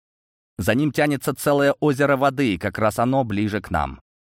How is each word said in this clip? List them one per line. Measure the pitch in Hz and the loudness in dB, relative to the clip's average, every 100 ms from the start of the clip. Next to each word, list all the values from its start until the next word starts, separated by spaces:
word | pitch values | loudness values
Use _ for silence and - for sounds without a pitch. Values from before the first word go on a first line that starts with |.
| _ _ _ _ _ - | _ _ _ _ _ -4
За | 95 | 0
ним | 117 151 | 0 0
тянется | 156 151 139 - | 0 0 0 -4
целое | 131 151 143 143 - | -2 0 2 2 2
озеро | 151 135 143 135 | 0 2 2 2
воды, | 139 135 127 87 | 2 2 0 0
как | 101 - | -4 -2
раз | 107 120 | 0 0
оно | 123 135 | 0 0
ближе | 120 101 107 104 | 0 -2 -2 -4
к | - | -4
нам. | 82 69 71 _ _ | -4 -4 -8 _ _